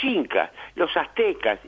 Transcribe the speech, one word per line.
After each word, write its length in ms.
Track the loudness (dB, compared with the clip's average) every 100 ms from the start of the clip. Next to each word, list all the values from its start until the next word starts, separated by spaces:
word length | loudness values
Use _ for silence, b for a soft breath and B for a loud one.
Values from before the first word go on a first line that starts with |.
incas, 480 | 0 0 2 0 0 B B -2
los 200 | 0 0
aztecas 640 | -2 0 0 2 -2 -2